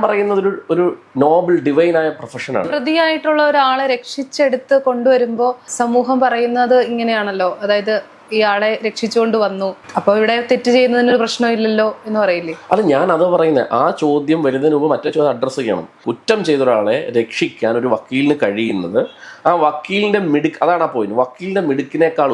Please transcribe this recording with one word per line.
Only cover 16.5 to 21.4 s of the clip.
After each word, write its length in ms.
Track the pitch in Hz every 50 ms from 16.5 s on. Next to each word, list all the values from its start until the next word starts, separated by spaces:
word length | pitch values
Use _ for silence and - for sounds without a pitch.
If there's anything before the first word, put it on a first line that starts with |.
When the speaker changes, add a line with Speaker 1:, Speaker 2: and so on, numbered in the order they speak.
| 151 139 135 123
Speaker 1:
ഒരാളെ 280 | 120 110 104 104 113 143 156 - 117 120
രക്ഷിക്കാൻ 560 | 113 - - - 170 - - - - 110 117 120
ഒരു 80 | 117 127 113
വക്കീലിന് 420 | 107 - - 131 131 139 143 147 143 -
കഴിയുന്നത് 580 | 104 101 104 113 110 107 95 87 85 95 117 - - - - - - - - - 156
ആ 20 | 175 175 160
വക്കീലിന്റെ 560 | - - - - - 190 202 208 208 202 208 196 165 143
മിടുക്ക്, 260 | 147 147 156 - - -
അതാണ് 180 | 156 175 170 165
ആ 40 | 151 -
പോയിന്റ്. 220 | 123 107 98 104 117
വക്കീലിന്റെ 420 | 127 127 - -